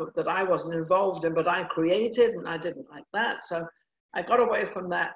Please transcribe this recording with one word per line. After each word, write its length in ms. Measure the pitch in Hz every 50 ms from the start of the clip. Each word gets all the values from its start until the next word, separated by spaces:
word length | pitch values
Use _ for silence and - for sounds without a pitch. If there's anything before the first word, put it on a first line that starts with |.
| 160 - -
that 120 | 170 165 165
I 160 | 170 190 190
wasn't 300 | 185 170 143 - 165 165
involved 520 | 165 160 160 185 190 202 190 180 165 165
in, 80 | 165 160
but 140 | 165 160 175
I 160 | 175 185 175
created, 680 | 170 - 165 165 170 185 214 226 233 226 247 233 220 -
and 140 | 175 - -
I 100 | 165 160
didn't 320 | 165 175 - 139 135 -
like 140 | 151 151 - _ -
that. 300 | 208 233 233 - - -
So 220 | - 175 165 165 170 - _ _ _ _ _ _ _ -
I 80 | - 180
got 160 | - 226 247
away 260 | 240 233 214 - 196
from 240 | - - 190 185 180
that. 220 | 175 175 165 - -